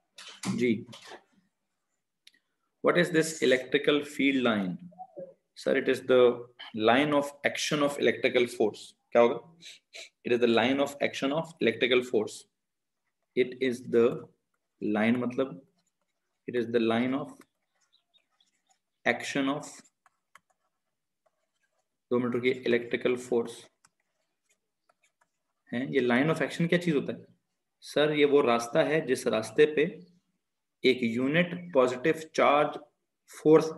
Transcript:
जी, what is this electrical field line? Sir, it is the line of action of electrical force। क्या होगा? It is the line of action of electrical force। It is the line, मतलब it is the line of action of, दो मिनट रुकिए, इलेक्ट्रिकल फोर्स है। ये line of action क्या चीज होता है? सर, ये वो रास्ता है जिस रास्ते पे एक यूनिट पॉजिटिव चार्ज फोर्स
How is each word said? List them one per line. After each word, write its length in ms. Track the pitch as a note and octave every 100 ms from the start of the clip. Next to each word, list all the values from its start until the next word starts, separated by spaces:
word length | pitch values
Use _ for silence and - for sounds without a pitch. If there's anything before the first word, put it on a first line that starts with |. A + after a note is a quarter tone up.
| _ - - - - -
जी, 140 | B2 G#2+ - - - - _ _ _ _ _ _ _ _ _ _ _ _ _ _ _ _
what 140 | C#3+ E3+
is 140 | E3
this 240 | D#3+ D#3 -
electrical 600 | B2+ B2+ - D3 D3+ D3 C#3+
field 380 | - C3+ C3+
line? 300 | A#2+ G#2 F#2 F2 - - - - - - _ -
Sir, 220 | C3+ C3
it 100 | C3
is 140 | A#2+ B2
the 400 | B2+ B2 A#2+ - - -
line 400 | G#2+ A2 B2+ D3+
of 180 | C#3+ C#3 - A#2+
action 380 | - - D3+
of 160 | C#3+ -
electrical 480 | B2 A2+ B2 B2+ B2
force। 360 | - G#2+ - - _ _
क्या 100 | A#2+
होगा? 180 | A#2+ D3 - _ - - _ - - _ A2+
It 60 |
is 80 | A#2+
the 120 | A#2
line 280 | A2+ A#2+ C#3
of 180 | C#3 -
action 280 | A2+ - C#3
of 220 | D3+ E3 -
electrical 420 | A2+ A2 B2 B2+
force। 400 | B2 A2+ - - - _ _ _ _ _ _ _ _ B2
It 220 | B2 -
is 220 | C3 A#2+ A#2+
the 160 | A#2 A#2+ D#3 - _ _ _ _ _
line, 400 | G#2+ G#2 A2 B2
मतलब 400 | B2 B2+ C3+ - - _ _ _ _ _ _ _ -
it 80 | A#2+
is 160 | A2+
the 80 | A#2
line 320 | A2+ A#2 B2+
of 200 | C#3 C#3+ - _ _ _ _ _ _ _ _ _ _ _ _ _ _ _ _ -
action 440 | A#2+ - C#3+ C3+
of, 180 | D3 - - - _ _ _ _ - _ _ _ _ _ _ _ _ _ _ _ _ _ _ _ _ _
दो 60 | B2
मिनट 140 | B2 A#2+
रुकिए, 180 | B2+ B2+ B2
इलेक्ट्रिकल 500 | A#2 - B2 B2 B2
फोर्स 360 | - A#2+ A#2 - - _ _ _ _ _ _ _ _ _ _ _ _ _ _ _ _ _ _ _ _
है। 80 | A#2+ C#3+
ये 80 | C#3
line 320 | A#2+ A#2+ D#3
of 80 | D3+ C3+
action 200 | - E3+
क्या 100 | F3
चीज 160 | F3 C#3
होता 180 | A#2
है? 120 | A#2 - _ _ _ _ _
सर, 280 | - C#3+ D3+ D3+
ये 80 | C#3
वो 160 | C#3+
रास्ता 420 | B2 A#2 - D#3+
है 220 | C#3+ D#3 C#3
जिस 180 | B2 A#2+
रास्ते 380 | A2+ - - D3+ C#3
पे 80 | E3+ - - _ _ _ _ _ _ _
एक 160 | B2+ B2
यूनिट 500 | A#2 A2+ C3 D#3+ F3 - -
पॉजिटिव 480 | C3 B2 B2 D#3+ D3+ - -
चार्ज 420 | B2 D3 D3 - - _ _ _ _
फोर्स 380 | - D3+ D#3 D#3